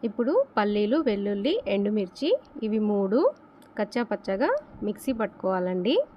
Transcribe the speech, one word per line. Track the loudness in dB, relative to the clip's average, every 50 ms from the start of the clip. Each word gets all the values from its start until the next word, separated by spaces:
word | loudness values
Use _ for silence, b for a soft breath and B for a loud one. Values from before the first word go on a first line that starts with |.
| -4 -4
ఇప్పుడు | -2 0 0 2 4 2 2 2 0 0
పల్లీలు, | 0 2 2 2 2 2 2 2 2 0
వెల్లుల్లి, | 0 0 -2 -2 -2 0 0 0 0 0 -2 -2 0
ఎండుమిర్చి | 0 0 0 0 0 -2 -4 -6 -4 0 0 0 0 -2 -10 -10 -6 -4
ఇవి | -2 0 0 2 2
మూడు | 2 2 2 2 2 2 2 2 0 -2 -18 -20 -20 -20 -20 -14 -6 -6
కచ్చా | -6 -4 -2 -4 -2 -2
పచ్చగా | -4 -6 -4 -4 -2 0 0 0 0 -2 -4 -8 -12 -6 -6 -6
మిక్సీ | -6 -4 -4 -4 -2 -2
పట్టుకోవాలండి. | -2 -4 -4 -4 -4 -2 0 0 0 0 -2 0 0 2 2 2 0 -2 -6